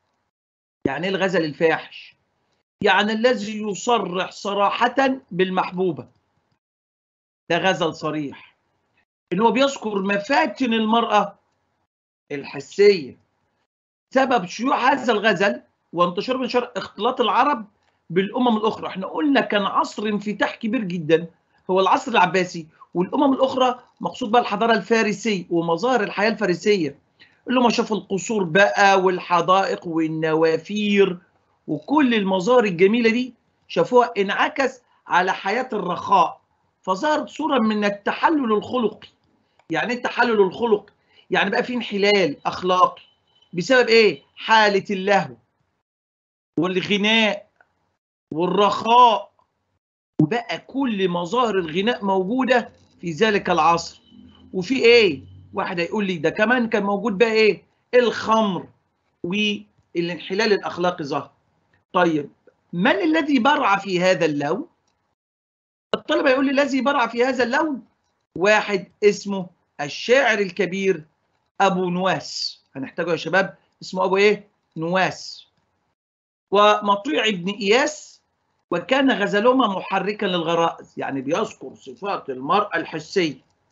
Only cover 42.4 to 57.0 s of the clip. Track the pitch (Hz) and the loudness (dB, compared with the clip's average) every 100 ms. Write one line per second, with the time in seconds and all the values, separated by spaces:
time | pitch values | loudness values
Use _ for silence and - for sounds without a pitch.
42.4 | 180 - 180 180 185 - - _ _ _ | -8 -4 0 2 2 0 -18 _ _ _
43.4 | _ 170 160 262 226 226 214 147 _ - | _ -6 2 2 4 4 4 0 _ -10
44.4 | - 220 208 196 - 196 190 202 143 117 | 2 4 4 2 -2 -4 2 0 0 -10
45.4 | _ _ _ _ _ _ _ _ _ _ | _ _ _ _ _ _ _ _ _ _
46.4 | _ - 175 180 156 202 208 226 214 196 | _ -4 -2 -2 -2 0 2 2 2 -2
47.4 | - _ _ _ _ _ _ _ _ 147 | -10 _ _ _ _ _ _ _ _ -4
48.4 | 180 180 202 - 220 240 240 208 - _ | -2 2 2 0 4 6 6 4 -4 _
49.4 | _ _ _ _ _ _ _ - 151 233 | _ _ _ _ _ _ _ -2 0 0
50.4 | - 165 - 262 269 202 185 175 175 233 | -4 -10 -8 -6 -4 -2 -2 -2 -4 -2
51.4 | 240 190 165 165 208 247 196 190 185 254 | 0 -2 -4 -2 -2 -2 -2 -2 -2 -2
52.4 | 247 247 - - _ _ 175 151 220 202 | 2 0 0 -10 _ _ -8 -2 0 0
53.4 | 196 170 156 170 - - _ - - - | 0 2 4 2 -2 -16 _ -20 -20 -20
54.4 | - 185 175 254 233 240 208 135 - - | -10 -8 -4 2 6 6 6 0 -8 -20
55.4 | - 202 196 180 170 214 196 175 156 185 | -12 -8 -6 -4 -4 -4 -4 -2 -2 0
56.4 | 214 254 226 226 202 202 | 0 0 0 -2 -2 -2